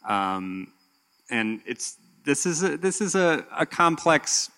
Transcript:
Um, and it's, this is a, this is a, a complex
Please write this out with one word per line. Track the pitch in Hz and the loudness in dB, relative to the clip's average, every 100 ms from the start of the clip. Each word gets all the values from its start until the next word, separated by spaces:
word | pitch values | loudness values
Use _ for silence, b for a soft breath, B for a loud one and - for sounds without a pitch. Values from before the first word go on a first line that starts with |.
| - | -2
Um, | 104 95 95 95 92 - _ _ _ _ _ - | 0 0 -2 -6 -10 -12 _ _ _ _ _ -6
and | 120 110 110 - | -2 -2 -4 -8
it's, | 123 - - _ _ | -8 -10 -12 _ _
this | - 139 180 | -2 0 0
is | - | 0
a, | 185 151 | -2 0
this | 185 185 | -2 -2
is | 208 190 | 0 2
a, | 175 151 - - | 4 2 -2 -4
a | 160 | -4
complex | - 170 160 170 156 - - - | 2 2 4 4 4 2 -2 -2